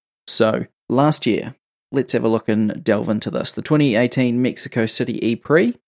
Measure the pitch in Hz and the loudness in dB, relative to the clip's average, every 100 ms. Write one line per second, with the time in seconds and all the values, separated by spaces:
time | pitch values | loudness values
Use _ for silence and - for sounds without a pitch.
0 | _ _ - - 110 123 123 _ - 123 | _ _ -8 2 2 2 -4 _ -2 2
1 | 151 151 120 101 120 - _ _ _ 135 | 4 2 0 -2 -4 -14 _ _ _ -4
2 | 120 117 113 110 - 107 107 - - 104 | -2 0 0 0 0 0 0 -2 -2 0
3 | 110 107 - - - - - 101 147 107 | 0 -2 -4 -6 -6 -8 -2 2 2 2
4 | 123 135 123 120 127 - - 123 110 - | 2 2 0 0 -2 -4 -4 -2 -2 -2
5 | 120 - 113 113 - 156 240 - | -4 -2 -2 -4 2 2 2 -2